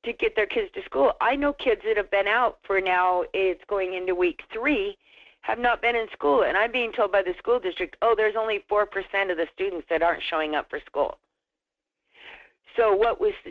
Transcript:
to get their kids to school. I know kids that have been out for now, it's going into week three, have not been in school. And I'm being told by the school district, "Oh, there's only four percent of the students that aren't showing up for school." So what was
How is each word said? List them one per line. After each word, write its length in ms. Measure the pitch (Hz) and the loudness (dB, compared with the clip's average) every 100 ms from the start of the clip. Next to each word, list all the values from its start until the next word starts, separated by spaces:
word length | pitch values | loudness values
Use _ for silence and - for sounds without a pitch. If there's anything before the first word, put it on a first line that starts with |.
to 80 | - | -10
get 200 | 233 220 | -2 -2
their 120 | 214 202 | 0 0
kids 220 | 240 196 | -2 -4
to 80 | - | -8
school. 280 | - - 277 - | -6 2 2 2
I 160 | 214 277 | 0 2
know 160 | 285 | 0
kids 300 | 285 262 214 | 0 0 0
that 120 | 208 208 | 0 0
have 140 | 196 | 2
been 160 | 196 196 | 0 2
out 320 | 226 240 - | 2 0 -2
for 160 | - 196 | -2 0
now, 420 | 190 180 185 180 175 | 2 2 2 2 0
it's 280 | 190 190 170 - | 0 0 -2 -4
going 260 | 202 185 | -4 -2
into 200 | 185 185 | -4 -2
week 260 | 180 180 - - | 0 0 -2 -12
three, 440 | 220 262 262 202 202 _ _ - _ | -6 -2 0 -2 -8 _ _ -20 _
have 160 | - 220 | -6 0
not 220 | 247 233 | 0 0
been 120 | 233 | 0
in 140 | 240 220 | 0 -4
school. 300 | - - 262 | -2 2 4
And 140 | 156 185 | 4 2
I'm 160 | 226 | 0
being 180 | 247 226 | -2 -4
told 220 | 226 208 | -2 2
by 100 | 196 | 2
the 120 | 185 175 | 0 -4
school 220 | - 240 | -2 0
district, 360 | 190 - 180 - | 0 -4 -8 0
"Oh, 120 | 226 214 | 2 2
there's 180 | 214 | 2
only 300 | 214 220 208 _ | 0 -2 -4 _
four 180 | 208 208 | 0 0
percent 440 | 196 190 196 196 | -4 -4 -2 -2
of 60 | 160 | -2
the 100 | 160 | -4
students 320 | - 196 175 - | -4 -6 -6 -4
that 120 | 160 | 0
aren't 200 | 170 165 | 2 0
showing 300 | - 160 156 | -4 -4 -2
up 160 | 151 - | -4 -4
for 100 | 147 | -12
school." 380 | - 143 139 - _ _ _ _ _ _ _ _ _ _ - - - _ _ - | -8 -4 -4 -4 _ _ _ _ _ _ _ _ _ _ -20 -20 -20 _ _ 0
So 200 | 220 196 | 2 4
what 240 | 226 - | 2 2
was 140 | 214 190 180 | -2 -2 -14